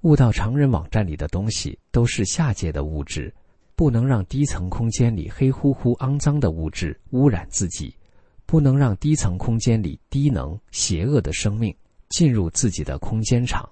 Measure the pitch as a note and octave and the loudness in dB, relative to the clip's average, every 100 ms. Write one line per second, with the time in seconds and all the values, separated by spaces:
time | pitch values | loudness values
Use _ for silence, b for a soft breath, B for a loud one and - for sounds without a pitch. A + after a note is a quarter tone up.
0 | E3+ C#3+ A#2+ - G2+ C3+ C#3 A2 E2+ A2 | 6 6 6 4 0 2 2 2 0 -2
1 | F#2+ D2 D#2 F2 G#2+ - - - _ A#2+ | -2 -4 -6 -4 -4 -4 -8 -12 _ 0
2 | A#2+ - G2+ - D3+ G2+ E2+ D2+ D2 D2+ | 0 0 -4 0 -2 -2 -4 -4 -6 -6
3 | C#2+ - B1 - _ _ _ - D#3+ A2+ | -8 -8 -10 -14 _ _ _ 0 2 2
4 | C3 A#2+ F#2+ C3+ C#3+ - F2+ - A2+ - | 2 0 -2 -2 -2 -2 -4 -2 -2 2
5 | A#2+ G#2+ - - C3 C3+ C#3+ C3 A#2+ B2 | 0 0 -6 0 0 2 0 2 0 0
6 | C3 C#3+ D3 D3 A#2 D#2+ D#2 - E2 - | -2 0 0 2 0 -2 -6 -4 -6 -6
7 | - B2+ C#3+ F#2+ - - F#2 - D2 - | -6 2 4 2 -4 -4 -4 -6 -12 -14
8 | _ _ _ - - D#3+ C#3 C3+ C3+ G2 | _ _ _ -20 0 4 4 4 2 2
9 | D3 D3+ G2+ F2+ - A#2 B2 A2+ F2 C#2 | 0 2 0 -2 -2 0 2 0 0 -8
10 | _ C#3 C#3+ G2+ C2+ F#2+ _ - - E2 | _ 0 0 0 -4 -10 _ -6 -2 -2
11 | G#2 C#3+ D#2+ D#2 G#2+ G#2 A2+ - _ _ | 2 0 0 -2 -2 -2 -4 -4 _ _
12 | _ - E3 A2+ E2+ - A2 F2 D2 C2+ | _ 2 2 4 0 0 -2 -2 -6 -6
13 | - A2 A2 A#2+ B2 - - | -4 -4 0 0 0 -4 -6